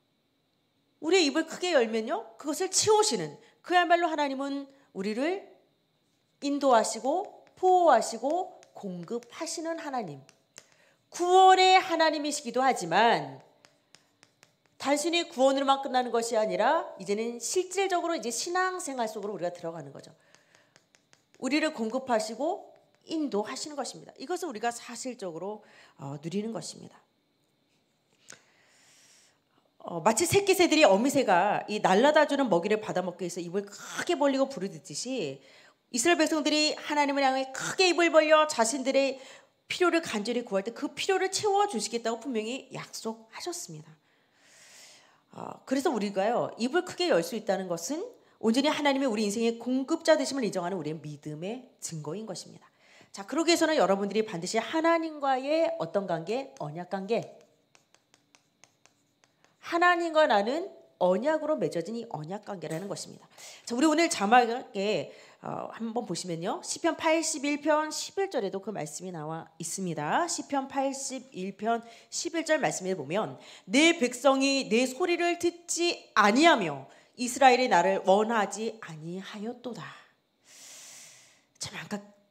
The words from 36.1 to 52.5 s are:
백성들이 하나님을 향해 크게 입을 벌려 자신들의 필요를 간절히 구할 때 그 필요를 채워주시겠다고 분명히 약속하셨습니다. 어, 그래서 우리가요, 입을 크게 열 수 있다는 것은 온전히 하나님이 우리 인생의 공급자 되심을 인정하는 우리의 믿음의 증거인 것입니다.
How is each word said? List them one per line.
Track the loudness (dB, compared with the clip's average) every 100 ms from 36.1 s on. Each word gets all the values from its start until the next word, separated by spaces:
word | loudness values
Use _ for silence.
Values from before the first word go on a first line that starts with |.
| 4
백성들이 | 4 2 0 2 2
하나님을 | -2 -4 0 0 2
향해 | 2 0 -4
크게 | -6 -6 2 2
입을 | 4 4
벌려 | 6 6 6 4
자신들의 | 2 0 0 0 0 0 -2 -12 -20 _ _ -8
필요를 | 0 2 2
간절히 | 0 -6 -2 -4
구할 | -2 -4
때 | -4
그 | -6 -8
필요를 | -6 -2 0 0
채워주시겠다고 | -2 0 2 2 0 -4 -4 -4 -6
분명히 | -4 -6 -4 -8 -10
약속하셨습니다. | -14 -14 -10 -10 -10 -14 -14 -10 -10 -12 -16 -18 -20 _ _ _ _ _ -20 -20 -20 -20 -20 _ _ _
어, | -16 -14 -12
그래서 | -4 -2 0
우리가요, | 0 -2 -2 0 0 -2 -4
입을 | -2 -2
크게 | -2 -4 0
열 | 2
수 | 0
있다는 | -6 -4 -4 -4
것은 | -6 -6 -8 -10 -14 _ _
온전히 | 0 2 2
하나님이 | 2 2 2 0
우리 | 0
인생의 | -2 0 -2 -2
공급자 | -2 -2 0 -2 4 2
되심을 | 2 -4
인정하는 | -4 -2 -4 -6
우리의 | -6 -8
믿음의 | -10 -14 -12 -10 -10 -10 -14 _
증거인 | -12 -10 -8 -10 -10
것입니다. | -12 -14